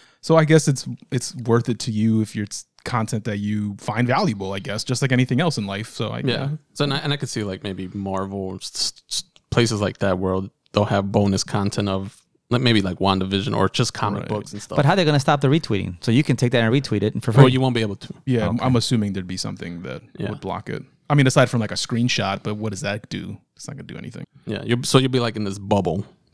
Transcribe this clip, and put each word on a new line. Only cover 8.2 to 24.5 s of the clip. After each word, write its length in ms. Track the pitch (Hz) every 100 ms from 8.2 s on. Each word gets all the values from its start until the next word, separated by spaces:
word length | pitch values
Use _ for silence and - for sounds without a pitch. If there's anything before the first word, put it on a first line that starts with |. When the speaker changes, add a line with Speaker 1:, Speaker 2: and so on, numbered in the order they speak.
| 98 98
Speaker 2:
or 160 | 95 92
s-, 160 | -
s-, 300 | - - - _
s-, 160 | - - _ _
places 280 | - 117 107
like 180 | 104 -
that 180 | 98 92
where 220 | 95 95 98 - _
they'll 120 | - 101
have 260 | 101 101
bonus 320 | 104 101 95
content 460 | - 104 101 - 101
of, 300 | 95 98 - _ _ _
like, 120 | 123
maybe, 200 | 127 110
like, 180 | 95 87
WandaVision 540 | 98 95 95 98 98
or 140 | 104 98
just 260 | - 120
comic 280 | - 104 101
Speaker 1:
Right. 80 | -
Speaker 2:
books 240 | 107 104
and 80 | -
stuff. 160 | - -
Speaker 3:
But 80 | 143
how 80 |
are 20 | 196
they 80 |
gonna 160 | 156 147
stop 220 | 139 147
the 80 | 135
retweeting? 480 | 156 - 104 92 90
So 120 | -
you 100 | 117
can 140 | - -
take 160 | 120
that 100 | 120
and 100 | 113
retweet 300 | 135 135 104
it 100 | 104
and 80 | -
for 120 | 117
free. 100 | 113
Speaker 2:
Well, 60 | 131
you 80 | 127
won't 160 | 131 117
be 60 |
able 160 | 110 98
to. 160 | - - -
Speaker 1:
Yeah, 220 | 120 107
I'm, 80 | -
Speaker 3:
Okay. 80 | 131
Speaker 1:
I'm 100 | 123
assuming 340 | - 120 104
there'd 160 | 98 92
be 80 | 92
something 460 | 107 98 92 85
that 200 | 90 71 - -
Speaker 2:
Yeah. 120 | 104
Speaker 1:
would 100 | -
block 300 | 92 90 -
it. 120 | 101 - _ -
I 60 | 147
mean, 120 | 131
aside 220 | 147 127
from, 100 | 123
like, 120 | 107
a 40 | 90
screenshot, 680 | - 117 123 - 98 101
but 120 | - 104
what 140 | 110
does 120 | 98
that 280 | 101 107 -
do? 280 | 104 - 104 _ _
It's 100 | -
not 80 | -
gonna 120 | -
do 100 | -
anything. 260 | - - - -
Speaker 2:
Yeah, 160 | -